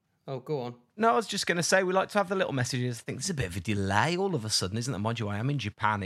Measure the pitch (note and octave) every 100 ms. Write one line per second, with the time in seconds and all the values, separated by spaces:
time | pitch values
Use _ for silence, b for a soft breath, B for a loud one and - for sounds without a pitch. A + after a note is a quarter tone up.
0 | _ _ - C3+ - D3 A#2+ A#2+ _ -
1 | A3+ A#3+ G3+ G3+ - F3 D#3+ F#3 F#3 F#3+
2 | - G#3 F#3 G3 - C3+ B2 B2+ B2 A2+
3 | - A2 F3+ E3 F2+ F#2+ G2 G2+ G2 G2+
4 | C#3+ F3 G3 D#3 A2 - F#2 A2 A#2+ G2
5 | G#2+ A#2 G2+ G2+ B2+ C#3+ G2+ - G#2+ G#2